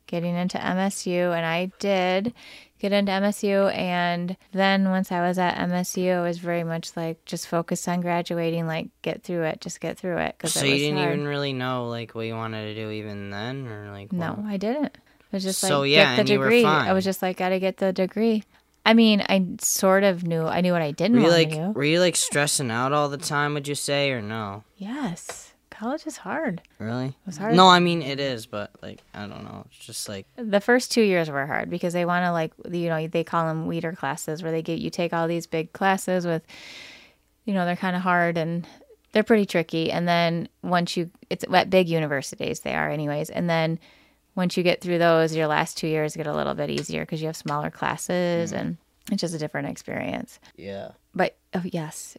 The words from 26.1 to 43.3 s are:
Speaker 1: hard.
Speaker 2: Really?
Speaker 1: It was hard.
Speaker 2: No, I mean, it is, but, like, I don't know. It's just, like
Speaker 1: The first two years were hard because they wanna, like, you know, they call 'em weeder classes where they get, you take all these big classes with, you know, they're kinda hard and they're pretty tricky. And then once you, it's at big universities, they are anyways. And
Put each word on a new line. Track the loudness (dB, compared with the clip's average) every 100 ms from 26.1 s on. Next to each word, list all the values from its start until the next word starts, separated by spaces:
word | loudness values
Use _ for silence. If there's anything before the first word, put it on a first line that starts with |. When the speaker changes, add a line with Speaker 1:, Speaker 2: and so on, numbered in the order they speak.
| -12
Speaker 1:
hard. | -8 -4 -4 -6 -10 -10
Speaker 2:
Really? | -6 -4 -6
Speaker 1:
It | -8 -12
was | -6
hard. | 4 8
Speaker 2:
No, | 8
I | 8
mean, | 4 0
it | -4 -4
is, | -4 -6 -8
but, | -8 -8 -12
like, | -14 -14 _
I | -14 -12
don't | -12
know. | -12 -14 -16
It's | -20 -14
just, | -10 -10
like | -10 -12 -10
Speaker 1:
The | -2 0
first | 4 2 4
two | 4
years | 4 4 2
were | -2 -2
hard | -2 -2
because | -2 -2
they | 0 2
wanna, | 2 2
like, | 0 -2 -6 -8
you | -4 0
know, | -2 0
they | -2
call | 0 0 0
'em | -2 -4
weeder | -4 -4
classes | -6 -6 -6 -8 -6
where | -4
they | -4
get, | -4 -4
you | -4
take | -2 -2
all | 0 0
these | -2 -4
big | -4 -6
classes | -2 0 2 0 0 0
with, | -2 -4 -16 -18 -18 -20 -20 -20 _ _ _ -2
you |
know, | 0 0
they're | 0
kinda | -2 0
hard | 2 4 4 2
and | -2 -4 -6 -16 -20 -20 _
they're | 2
pretty | 6 4 4
tricky. | 0 0 0 0
And | 2 2
then | 4 4 0 -4 _
once | 0 0 0 -2
you, | -6 -8 -8
it's | -6 2
at | 2 6
big | 4 4
universities, | 2 0 -2 -4 -6 -6 -4
they | -4 -2
are | -2
anyways. | -2 -4 -4
And | -4